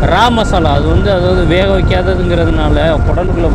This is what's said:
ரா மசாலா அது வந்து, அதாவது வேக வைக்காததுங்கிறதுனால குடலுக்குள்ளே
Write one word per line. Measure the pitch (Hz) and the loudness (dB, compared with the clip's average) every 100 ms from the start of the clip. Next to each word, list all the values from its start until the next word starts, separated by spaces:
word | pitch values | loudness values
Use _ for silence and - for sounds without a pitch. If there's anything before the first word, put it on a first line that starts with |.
| 139 | 0
ரா | 175 240 | 2 0
மசாலா | 233 202 185 156 | 0 -2 0 0
அது | 143 - | 0 0
வந்து, | - 202 | 0 0
அதாவது | 185 180 180 170 | 0 0 0 0
வேக | 175 196 | 0 0
வைக்காததுங்கிறதுனால | 190 180 185 185 180 180 170 165 160 151 147 156 147 | 0 0 0 0 -2 -2 0 0 0 0 0 0 0
குடலுக்குள்ளே | - 170 175 170 170 | 0 0 -2 -2 0